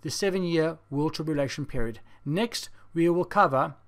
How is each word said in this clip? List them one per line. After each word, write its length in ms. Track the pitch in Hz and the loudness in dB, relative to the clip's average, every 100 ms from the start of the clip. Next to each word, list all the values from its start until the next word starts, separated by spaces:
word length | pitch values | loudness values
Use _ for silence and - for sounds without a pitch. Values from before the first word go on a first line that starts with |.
the 80 | 151 | -8
seven-year 680 | - 196 185 180 165 160 160 _ | -2 -2 0 0 2 0 -2 _
world 240 | 139 156 | -2 -2
tribulation 520 | - 156 147 143 - 143 | -2 -4 -2 -2 -4 -4
period. 340 | 131 117 113 - - 139 | 0 0 -2 -16 -12 -4
Next, 440 | 160 233 - - - - | -2 -2 -4 -10 -16 -8
we 160 | 165 170 | 0 2
will 160 | 175 170 | 2 0
cover 500 | 202 180 135 156 139 | 4 4 4 0 -4